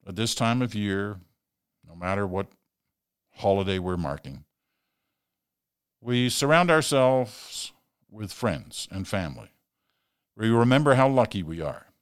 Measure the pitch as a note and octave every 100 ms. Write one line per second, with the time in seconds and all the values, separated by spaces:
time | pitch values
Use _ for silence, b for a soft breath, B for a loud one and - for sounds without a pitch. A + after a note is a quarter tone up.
0 | - F#2+ A2+ - A#2 A#2+ B2 G#2 G#2 G2
1 | G2+ G2 F2+ _ _ _ _ _ - E2+
2 | F2+ G2 G2 F#2 F#2+ _ _ _ _ _
3 | _ _ _ - G2+ G2 F#2+ F#2+ F2+ F2+
4 | D2+ C#2+ - C#2 D2 _ _ _ _ _
5 | _ _ _ _ _ _ _ _ _ _
6 | A#2+ B2 B2 - C#3+ E3 F3 D#3+ D3 C#3
7 | B2+ C3 B2 - - - - _ _ _
8 | _ G#2+ G#2 - A#2 D#2 - - - F#2+
9 | F#2 G2 E2+ B1+ G#1 _ _ _ _ _
10 | _ _ _ - A2 A#2 A#2+ C3 D3 C3
11 | C3+ C3 A#2 G2+ D#2+ E2 D2+ - _ _